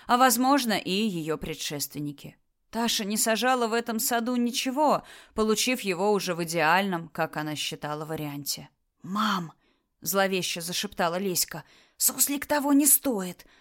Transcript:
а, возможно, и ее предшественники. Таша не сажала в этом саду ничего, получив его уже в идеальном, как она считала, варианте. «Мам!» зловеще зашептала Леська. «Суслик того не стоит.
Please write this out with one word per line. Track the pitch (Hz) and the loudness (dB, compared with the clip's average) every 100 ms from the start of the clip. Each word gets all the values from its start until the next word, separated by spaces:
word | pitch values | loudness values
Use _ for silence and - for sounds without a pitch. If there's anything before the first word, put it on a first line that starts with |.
| - | 0
а, | 240 | 6
возможно, | 262 233 254 285 240 | 6 6 4 4 2
и | 196 - | 0 0
ее | 185 220 175 156 151 | 0 0 -2 -2 -4
предшественники. | - 151 - 147 - 143 147 143 151 - _ _ _ | -4 -8 -6 -6 -8 -6 -8 -10 -16 -20 _ _ _
Таша | 220 233 - | -4 -2 0
не | 202 214 | -2 0
сажала | 226 214 247 262 226 | 0 2 2 2 0
в | |
этом | 233 233 226 | -2 -2 -2
саду | - 240 233 | 0 0 0
ничего, | 247 240 233 262 254 294 175 - - - | 0 0 0 -2 2 2 2 -2 -20 -10
получив | - 220 214 - 247 | -2 2 2 2 0
его | 196 175 202 | -2 0 2
уже | 202 180 | 2 0
в | 170 | -4
идеальном, | 170 165 156 180 196 170 165 | -2 2 4 4 2 -2 -6
как | - 160 156 | -4 -4 -4
она | 151 | -6
считала, | 151 - 156 147 151 | -4 -6 -6 -8 -8
варианте. | 151 156 151 143 139 - 147 _ _ _ | -6 -6 -6 -8 -8 -8 -10 _ _ _
«Мам!» | - 202 214 190 165 - _ _ _ _ | -8 -2 0 -2 -6 -14 _ _ _ _
зловеще | 170 196 196 190 170 180 | -4 0 2 0 -2 -6
зашептала | 165 175 208 - 175 175 | -6 -4 -6 -2 -2 0
Леська. | 196 170 - 160 - _ _ - | -2 -2 -2 -6 -16 _ _ -2
«Суслик | - 269 - 277 - | -2 2 0 0 0
того | 294 277 | 0 4
не | 277 294 | 4 6
стоит. | - 285 214 180 170 - _ | 4 2 -2 -4 -10 -18 _